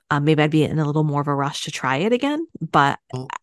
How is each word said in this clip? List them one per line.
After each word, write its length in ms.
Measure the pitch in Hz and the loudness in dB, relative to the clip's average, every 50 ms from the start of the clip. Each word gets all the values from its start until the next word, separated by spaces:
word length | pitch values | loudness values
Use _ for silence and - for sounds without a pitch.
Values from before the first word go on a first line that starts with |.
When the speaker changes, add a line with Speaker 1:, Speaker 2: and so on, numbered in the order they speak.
| _ - | _ -4
Speaker 1:
uh, 80 | 151 143 | -2 0
maybe 240 | 143 151 156 147 151 | 2 2 4 4 4
I'd 80 | 151 | 2
be 120 | 147 156 151 | 4 2 2
in 160 | - - 151 | 2 0 0
a 60 | 156 | -2
little 180 | 143 147 156 156 | 0 0 0 0
more 180 | 156 143 143 | 0 0 -2
of 60 | 143 143 | -2 -2
a 80 | 143 | -2
rush 280 | 139 139 143 143 - - | -2 -2 -4 -4 -6 -8
to 80 | - | -10
try 260 | 143 - - 131 131 135 | -8 -6 -2 -2 0 0
it 160 | 170 214 240 | 0 0 0
again. 340 | 247 240 277 294 302 330 - - - | 0 0 -2 -4 -4 -6 -8 -10 -10
But 380 | - 156 - - 143 139 - - _ _ - | -6 0 2 4 4 4 2 -2 _ _ -12
Speaker 2:
Well 140 | 127 131 135 - - | -10 -10 -10 -12 -14